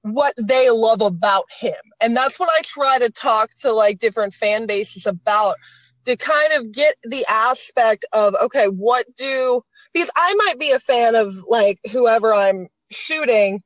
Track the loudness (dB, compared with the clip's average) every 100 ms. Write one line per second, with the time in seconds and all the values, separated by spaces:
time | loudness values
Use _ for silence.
0 | -4 -2 -2 -2 0 2 4 4 2 2
1 | 0 0 0 0 -2 -8 -8 -8 -16 _
2 | 0 0 -2 -2 0 0 -2 -4 0 2
3 | 0 -2 -2 0 -2 -2 -2 2 2 2
4 | -2 -2 -6 -2 -2 -2 -2 -6 -6 -6
5 | -6 -4 0 0 0 -2 -12 -20 _ _
6 | -6 -4 0 0 2 0 -4 0 0 0
7 | -8 -6 -2 0 0 -2 -4 0 0 0
8 | -2 0 0 0 -2 0 0 0 0 0
9 | -2 -8 -6 -2 0 -2 _ _ _ -2
10 | -2 0 0 2 0 -2 -2 -2 0 2
11 | 2 2 -2 -6 -2 2 2 0 -6 0
12 | 2 2 2 2 2 -2 -8 _ _ -12
13 | -8 -4 0 2 2 -2